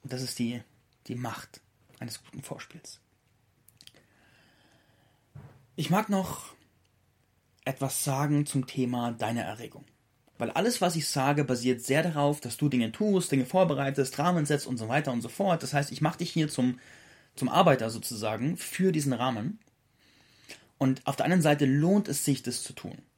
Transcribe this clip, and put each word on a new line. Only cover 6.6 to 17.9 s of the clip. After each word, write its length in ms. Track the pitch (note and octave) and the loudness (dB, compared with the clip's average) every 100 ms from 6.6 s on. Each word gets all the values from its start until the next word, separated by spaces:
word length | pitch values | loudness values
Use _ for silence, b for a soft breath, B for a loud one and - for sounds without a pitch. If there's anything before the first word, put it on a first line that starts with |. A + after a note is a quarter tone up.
| _ _ _ _ _ _ _ _ _ _ | _ _ _ _ _ _ _ _ _ _
etwas 400 | - C#3 C3+ - | -6 -4 -4 -2
sagen 440 | D3 C3+ D3 D3 D3 | -2 0 2 2 2
zum 180 | C#3+ B2+ | -2 -4
Thema 460 | - B2 B2 A#2+ | -2 -2 0 -2
deine 320 | A2+ A2 A#2+ | -2 -2 -2
Erregung. 420 | F#2+ A2 A#2+ - - _ _ _ _ _ | -4 -8 -12 -16 -20 _ _ _ _ _
Weil 120 | A#2+ | -4
alles, 300 | - G#3+ A#3 | 0 0 2
was 140 | F3+ E3 | 0 0
ich 120 | C#3+ | -2
sage, 360 | D3 C3+ D3 | 2 2 4
basiert 380 | C3+ B2 B2 A#2+ | 2 2 2 0
sehr 220 | - C#3 | 2 2
darauf, 380 | E3+ D3+ C#3+ D3 | 2 2 2 0
dass 160 | A#2+ - | -6 0
du 120 | D3 | 2
Dinge 220 | B2+ A2+ | 2 0
tust, 400 | - G#3+ F#3+ F3 | 0 2 2 2
Dinge 140 | C#3+ B2 | 0 2
vorbereitest, 720 | F#3 F3+ C#3+ C#3 C#3+ C3 - | 2 4 2 0 0 -2 0
Rahmen 280 | E3 F3 D3 | 2 2 2
setzt 200 | D3 - | 0 0
und 120 | B2 | -6
so 100 | A2 | 0
weiter 240 | C3+ D3 | 0 0
und 100 | A#2+ | -4
so 80 | A2+ | -4
fort. 320 | - G3 E3 | -2 0 0
Das 120 | - | 0
heißt, 180 | D3 C#3+ | -2 -2
ich 100 | - | 0
mach 140 | D#3 - | -2 -2
dich 160 | E3+ | -4
hier 160 | - D3+ | 0 0
zum, 320 | - B2+ B2 B B B B B - | 2 0 -2 B B B B B -6
zum 140 | B2+ | 0
Arbeiter 400 | D3 F3+ C3 | 6 6 6
sozusagen 680 | A2+ | 2